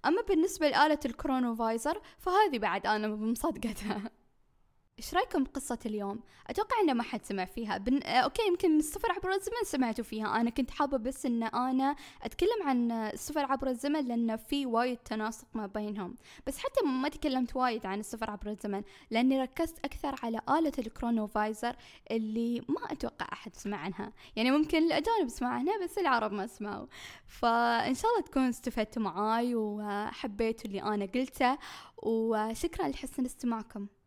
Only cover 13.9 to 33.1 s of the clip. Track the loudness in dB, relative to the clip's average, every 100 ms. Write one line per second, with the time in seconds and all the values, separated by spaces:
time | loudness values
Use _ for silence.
13.9 | 0 0 0 0 -2 -2 -2 2 2 2
14.9 | -2 -4 -4 -2 -6 -8 -8 -6 -6 -4
15.9 | -6 -8 -10 -18 -10 -8 -4 0 2 2
16.9 | 2 -2 -2 0 0 0 0 0 0 -4
17.9 | -6 -6 -6 -6 -6 -8 -6 -4 -4 -6
18.9 | -18 0 4 6 4 2 -2 -2 -2 -8
19.9 | -4 -4 -4 -4 -4 2 2 2 0 -6
20.9 | -4 0 0 0 0 -2 -2 -6 -6 -16
21.9 | -20 -2 -2 0 0 0 -2 -2 -2 -2
22.9 | -4 -6 -6 -8 -8 -12 -10 -6 -4 -6
23.9 | -8 -10 -12 -10 2 4 6 6 4 4
24.9 | 4 4 2 2 0 -2 0 0 0 -2
25.9 | 0 2 2 0 -2 -6 -8 -8 -8 -10
26.9 | -16 -18 -18 -20 0 4 4 4 4 2
27.9 | 2 4 2 2 2 2 0 -4 -2 -2
28.9 | -2 -2 0 0 2 2 0 -2 -4 -4
29.9 | -4 -4 -6 -8 0 0 0 -6 -4 -2
30.9 | -2 0 -2 -2 2 2 2 -6 -16 -18
31.9 | -6 0 0 2 0 0 -2 -4 -2 -2
32.9 | -2 -6